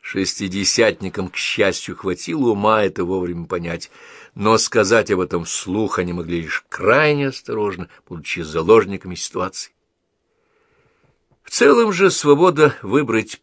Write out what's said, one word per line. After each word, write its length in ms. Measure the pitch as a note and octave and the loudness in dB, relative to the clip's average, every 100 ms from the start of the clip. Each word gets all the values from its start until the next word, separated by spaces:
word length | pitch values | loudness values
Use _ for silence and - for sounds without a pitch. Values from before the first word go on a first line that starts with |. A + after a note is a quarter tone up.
Шестидесятникам, 1300 | - - F#2 - G2 F#2 F#2+ - A2+ - F#2+ F#2+ F#2 | -8 -4 -4 -4 -6 -4 -2 2 2 2 -8 -8 -8
к 80 | - | -6
счастью, 640 | - - G2+ F2+ - F#2 | -8 0 0 0 -8 -8
хватило 540 | F#2+ F2+ - E3 B2 | -6 -6 -6 -2 0
ума 320 | G#2 G#2 A2 | 2 2 2
это 200 | G2+ - | 0 -2
вовремя 420 | F2+ F#2+ F2 E2+ E2 | -4 -2 -4 -8 -8
понять, 440 | F2+ E2+ E2+ - - - - - | -6 -6 -8 -12 -20 -20 -20 -20
но 240 | - G2+ A2 | -4 2 2
сказать 540 | - A#2 G2 A#2 G#2+ | 2 2 4 4 2
об 80 | F#2+ | 0
этом 240 | F2+ F2 | -2 -4
вслух 560 | E2+ - - G2 G#2+ F#2 | -4 -8 -4 -4 -2 -2
они 140 | F2+ | -4
могли 280 | F2 E2 E2+ | -6 -6 -6
лишь 220 | D#2+ - _ | -6 -10 _
крайне 580 | - F#2+ B2+ D3+ D3 C#3 | -4 2 2 2 0 -2
осторожно, 640 | C3 - A2+ G#2 F2+ E2+ - _ | -6 -10 -6 -4 -6 -12 -16 _
будучи 320 | F2 D2 - | -16 -10 -10
заложниками 760 | D#2 D#2+ E2 A2 F#2+ F#2+ F#2+ F2 | -6 -4 6 6 6 -6 -12 -10
ситуации. 580 | - - F#2 - - _ _ _ _ _ _ _ _ _ _ _ _ _ _ _ _ _ | -10 -6 -8 -8 -16 _ _ _ _ _ _ _ _ _ _ _ _ _ _ _ _ _
В 80 | - | -10
целом 400 | - B3+ B3 A3+ | 2 4 6 4
же 200 | F3+ F#3+ | 4 2
свобода 640 | D3 D3 C#3+ F3+ D3+ D3+ - | 2 4 6 6 6 2 2
выбрать 600 | G2+ A#2+ D3 A2 A2 - | -2 0 2 -2 -2 -10